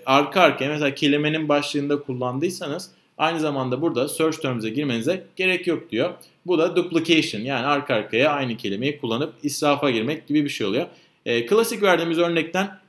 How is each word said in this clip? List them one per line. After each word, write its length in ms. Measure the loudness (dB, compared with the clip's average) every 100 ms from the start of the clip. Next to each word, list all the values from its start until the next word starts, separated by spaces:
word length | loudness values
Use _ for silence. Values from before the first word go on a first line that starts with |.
arka 360 | 2 2 4 4
arkaya 280 | 4 4 -2
mesela 260 | 0 -2
kelimenin 540 | 0 2 2 0 -2 2
başlığında 520 | 0 0 -4 -2 -2
kullandıysanız 880 | -2 -4 -4 -2 -4 -4 -8 -8 -10 _ _ -2
aynı 220 | -2 0
zamanda 420 | -2 -2 -2 0
burada 260 | 0 0 -2
search 300 | 0 0 0
terms'e 320 | -4 -4 -4
girmenize 540 | -2 -2 -2 -2 -4 -6
gerek 320 | -4 -2 0 -2
yok 240 | -4 -2
diyor. 220 | -2 -2 -4 -18 _
Bu 120 | 0 2
da 180 | 2
duplication, 640 | 2 0 -2 2 2 2 -4
yani 240 | -4 -2
arka 280 | 0 0 2
arkaya 380 | 0 2 2 2
aynı 260 | 2 -2 -4
kelimeyi 400 | -6 -2 -4 -4
kullanıp 360 | -2 -2 -2 -4
israfa 480 | -6 0 0 2 2
girmek 360 | 0 -2 -4 0
gibi 160 | 0
bir 60 | 0
şey 180 | -2 -2
oluyor. 180 | -2 -4 -10 _ _
E, 200 | -2 -2
klasik 360 | 2 2 2 2
verdiğimiz 360 | 2 4 2 0
örnekten, 640 | 2 0 0 -2 -4 -8